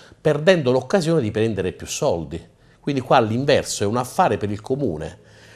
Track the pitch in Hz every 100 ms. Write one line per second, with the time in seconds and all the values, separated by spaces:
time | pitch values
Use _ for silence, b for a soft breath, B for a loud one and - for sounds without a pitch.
0 | B B 156 147 156 185 123 127 127 196
1 | 160 165 110 107 113 98 90 - - -
2 | 151 90 76 82 - b b b - 139
3 | 123 143 110 113 143 120 - - 101 117
4 | 127 - 175 101 104 104 110 139 131 78
5 | 80 - B B B